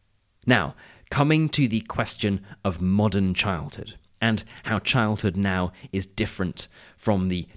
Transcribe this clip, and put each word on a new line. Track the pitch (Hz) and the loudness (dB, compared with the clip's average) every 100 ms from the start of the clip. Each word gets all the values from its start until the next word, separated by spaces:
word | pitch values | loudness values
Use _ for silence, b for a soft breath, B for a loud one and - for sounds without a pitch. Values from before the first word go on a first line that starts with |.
| _ _ _ _ - | _ _ _ _ 2
Now, | 120 76 - B B B | 2 2 -8 B B B
coming | - 143 156 156 | 0 4 4 2
to | - 127 | 2 0
the | 110 | 0
question | - - 110 - 104 98 B B | -4 -4 -4 0 0 -2 B B
of | 101 82 | -4 0
modern | 92 101 107 98 95 | 2 4 4 2 0
childhood, | 90 107 85 73 - - - _ - | 0 -2 -2 -6 -10 -14 -16 _ -4
and | 113 107 - B | 0 0 -4 B
how | - 104 | -4 -2
childhood | - 131 107 107 107 | 0 2 2 0 0
now | 90 98 92 90 B B | 0 0 0 -2 B B
is | 98 | -6
different | 92 - 107 - 90 - - B B B | -4 -4 -4 -2 -4 -4 -8 B B B
from | 113 101 92 | 0 2 2
the | 90 82 | -2 -6